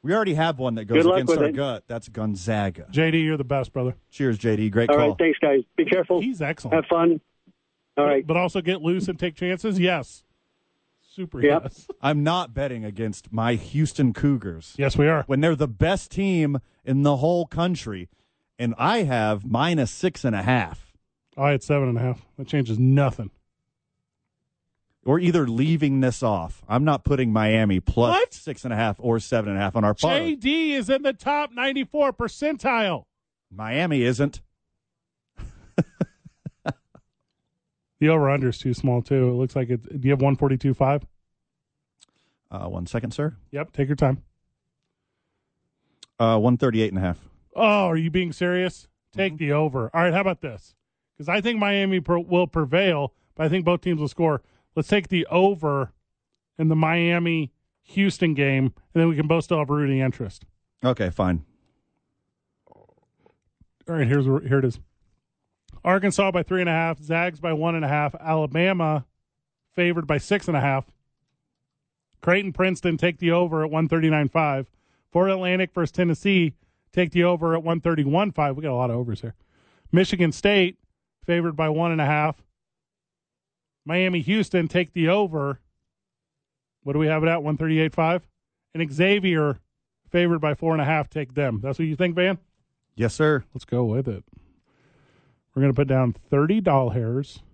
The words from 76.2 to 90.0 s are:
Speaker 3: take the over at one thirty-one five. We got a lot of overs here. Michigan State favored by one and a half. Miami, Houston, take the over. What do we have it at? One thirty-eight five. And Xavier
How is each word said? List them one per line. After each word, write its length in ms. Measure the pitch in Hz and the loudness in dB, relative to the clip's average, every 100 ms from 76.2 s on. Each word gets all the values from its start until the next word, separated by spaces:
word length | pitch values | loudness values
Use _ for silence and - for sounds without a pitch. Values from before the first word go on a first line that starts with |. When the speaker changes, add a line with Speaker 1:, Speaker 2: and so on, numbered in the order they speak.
| 202 190 160 - _ _ _ | 2 2 2 -2 _ _ _
Speaker 3:
take 180 | - 175 | -2 0
the 120 | 175 | 2
over 320 | 175 175 165 165 | 2 2 0 -2
at 80 | |
one 180 | 165 165 | -2 -2
thirty-one 500 | 170 160 139 160 202 | 0 0 2 2 0
five. 240 | 156 147 135 | 0 -2 -2
We 60 | |
got 80 | 156 | -4
a 40 | 123 | -2
lot 160 | 127 | -2
of 40 | 117 | -2
overs 240 | 120 107 | -4 -6
here. 120 | 117 - _ _ _ _ - | -10 -14 _ _ _ _ 0
Michigan 400 | 170 190 180 170 | 2 2 2 0
State 460 | - 202 202 175 - _ _ _ _ - | 2 2 4 2 -2 _ _ _ _ -2
favored 300 | 170 170 151 | 0 0 -2
by 140 | 156 | -2
one 220 | 156 170 | 0 0
and 100 | 160 | 0
a 40 | 143 | 0
half. 380 | 151 151 - _ _ _ _ _ _ _ _ _ _ _ _ _ _ | 0 0 -4 _ _ _ _ _ _ _ _ _ _ _ _ _ _
Miami, 360 | - 175 185 180 | -4 -2 0 -2
Houston, 460 | 139 220 196 180 165 | 0 0 0 0 0
take 260 | 180 175 | -2 -2
the 160 | 175 160 | -2 2
over. 500 | 196 196 156 143 131 _ _ _ _ _ _ _ _ _ _ _ _ | 2 0 -2 -6 -8 _ _ _ _ _ _ _ _ _ _ _ _
What 100 | 139 | -4
do 60 | 143 | -2
we 80 | 156 | 0
have 160 | 156 | 2
it 40 | 160 | 0
at? 120 | 165 | 0
One 160 | 147 151 | -2 -2
thirty-eight 380 | 160 160 160 - | 0 0 0 0
five. 320 | 160 175 _ _ _ _ _ - | 0 -2 _ _ _ _ _ -8
And 160 | 147 | -6
Xavier 640 | 139 185 202 185 160 147 123 _ _ _ _ | 0 2 2 2 0 0 -4 _ _ _ _